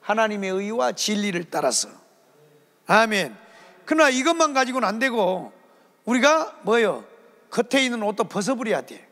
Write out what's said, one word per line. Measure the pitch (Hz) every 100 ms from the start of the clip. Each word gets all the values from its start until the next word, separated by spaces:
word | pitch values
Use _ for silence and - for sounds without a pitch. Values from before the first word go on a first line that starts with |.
하나님의 | - 214 220 208 190
의와 | 190 202 226 247
진리를 | 202 - 208 202 175 170
따라서. | - - - - - _ _ _ _ _ _ _ _ -
아멘. | 196 226 208 151 104 - - - - -
그러나 | 311 294
이것만 | 254 269 330 311
가지고는 | 269 262 262 214
안 | 220
되고 | 262 233 185 185 135 - _ _ _ _ -
우리가 | 247 277 311 339 -
뭐예요? | 190 233 214 131 104 - - _ _
겉에 | - - 269
있는 | 262 233
옷도 | 208 208 196
벗어버려야 | 196 202 254 233 165
돼. | - - -